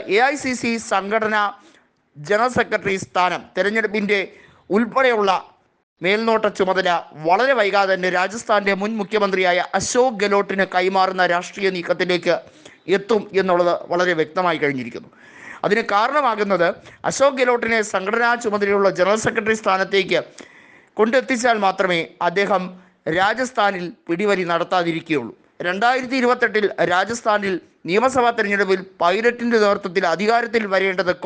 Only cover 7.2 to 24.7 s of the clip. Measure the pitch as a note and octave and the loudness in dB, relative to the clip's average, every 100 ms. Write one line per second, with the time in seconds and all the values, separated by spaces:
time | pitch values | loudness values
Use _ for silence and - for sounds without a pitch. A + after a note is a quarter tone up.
7.2 | D#3 F#3+ C4 B3 G3+ G3+ G3 F#3 F3+ F3+ | 0 2 2 2 2 2 2 0 0 0
8.2 | F#3+ A3+ - G#3 G3 F#3+ G#3 A3+ F#3+ G#3+ | -2 -4 0 0 2 -2 -2 -4 -2 0
9.2 | G3+ F#3 F3+ F3+ - G3 - B3 B3+ G#3 | 0 0 2 0 0 -4 0 2 2 2
10.2 | G3+ G3+ G3 G3 F#3 F3+ F#3 F#3+ F#3 F#3+ | 0 0 0 -2 0 0 0 2 0 2
11.2 | F3 F3 F3 - G3 F3+ E3+ F3 F3+ F3+ | 0 0 -4 -4 -4 -2 -4 -2 0 0
12.2 | F3 D#3+ - - - - D#3 G3 G3 G#3+ | 0 -2 -4 -20 -20 -14 -2 -2 0 -2
13.2 | - F#3 F#3+ F3 F3 E3 - F3 F3+ D#3+ | 0 -2 2 2 2 0 -2 -2 0 0
14.2 | D3+ F#3 F3+ D#3+ C#3+ C3+ A#2 - - _ | -2 0 0 0 -2 -2 -8 -12 -16 _
15.2 | - - - - E3 G#3+ A3 G3+ A#3+ D4 | -20 -20 -20 -6 0 0 0 0 2 0
16.2 | C4+ G#3 G3+ F#3 E3+ - - - - - | 0 0 0 2 0 -2 -14 -8 -6 2
17.2 | C#4 C4 B3 A#3+ A3+ A3+ G#3+ G3 F#3+ A3+ | 2 2 0 0 0 -2 0 -4 -2 0
18.2 | A#3 A#3+ A#3 G3+ G3+ G3+ G3 E3+ F3+ A3 | 0 0 -2 0 2 4 2 2 2 2
19.2 | A#3+ A3+ G#3+ A3 G#3+ F#3+ F#3+ G3 F#3 E3 | 0 -2 -2 -2 0 0 2 0 0 -2
20.2 | - - - - - - _ - A3 C4 | -2 -16 -20 -20 -20 -20 _ 0 2 2
21.2 | B3 B3+ B3 A3 G3 F#3 F#3 E3+ D#3 - | 0 0 2 2 0 0 0 0 -4 -4
22.2 | F3 F3 G3 F#3+ F3+ - - _ - E3+ | -2 0 0 0 -2 -12 -20 _ -4 0
23.2 | G3 A#3 B3 A#3 G3+ F#3 F3 - - E3+ | 0 0 -4 0 0 -2 -8 -10 -6 -2
24.2 | G#3 F#3+ E3+ E3+ F3 | 0 0 0 -2 0